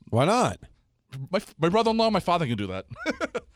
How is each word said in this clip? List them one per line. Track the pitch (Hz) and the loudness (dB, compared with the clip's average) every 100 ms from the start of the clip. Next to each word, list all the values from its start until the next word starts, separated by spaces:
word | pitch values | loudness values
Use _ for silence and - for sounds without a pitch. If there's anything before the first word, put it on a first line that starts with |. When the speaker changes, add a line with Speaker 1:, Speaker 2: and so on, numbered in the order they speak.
| - | -4
Speaker 1:
Why | 107 147 | 0 2
not? | 240 156 92 - _ _ _ _ 135 135 | 2 0 -2 -12 _ _ _ _ -14 -6
Speaker 2:
My, | 208 - - | -4 -6 -2
my | 160 | 0
brother-in-law, | 214 226 220 226 | 2 2 2 2
my | 202 | 2
father | 175 175 147 | 2 0 0
can | 117 | -2
do | 98 | -4
that. | 92 - - 719 | -6 -10 -8 -6
<laughs> | - 339 - - | -4 -6 -6 -10